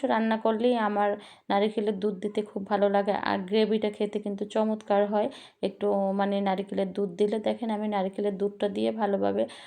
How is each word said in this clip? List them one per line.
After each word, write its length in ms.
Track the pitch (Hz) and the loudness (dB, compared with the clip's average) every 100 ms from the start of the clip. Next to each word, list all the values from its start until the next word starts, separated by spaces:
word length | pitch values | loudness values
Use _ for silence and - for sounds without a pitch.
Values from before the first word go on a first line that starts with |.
| 262 | 0
রান্না 320 | 233 220 220 | 2 2 2
করলেই 380 | 226 220 247 240 | 2 2 2 2
আমার 320 | 208 208 208 208 - - _ | 2 2 0 0 -8 -20 _
নারিকেলের 460 | 202 208 214 208 196 | 2 2 0 -2 0
দুধ 160 | 208 185 | -2 -2
দিতে 200 | 208 208 | -4 -4
খুব 200 | 208 - 196 | -4 -8 -2
ভালো 220 | 202 202 | 2 4
লাগে, 240 | 202 202 196 | 4 2 0
আর 160 | - 202 185 | 0 -2 0
গ্রেভিটা 440 | 214 214 214 214 | 2 2 2 0
খেতে 280 | 208 208 208 | -2 -4 -4
কিন্তু 240 | 208 202 208 | -6 -6 -4
চমৎকার 560 | 220 220 214 - 202 208 | 0 0 -2 0 2 4
হয় 200 | 208 214 - - _ | 2 -2 -4 -20 _
একটু, 260 | 190 196 208 202 196 | -6 -2 0 0 0
মানে, 220 | 196 196 202 | 0 0 0
নারিকেলের 480 | 196 190 196 196 190 | 0 -2 -2 -2 -2
দুধ 160 | 185 202 170 | -2 -4 0
দিলে। 220 | 208 220 | 0 2
দেখেন 300 | 214 220 226 | -2 -2 -2
আমি 160 | 208 214 | -2 -2
নারিকেলের 480 | 208 190 196 208 190 | 0 -2 -2 -4 -2
দুধটা 300 | 202 202 202 | -4 -2 -4
দিয়ে 200 | 196 220 | 0 -2
ভালোভাবে 520 | 220 202 196 202 202 226 - | 0 0 0 0 0 -2 -4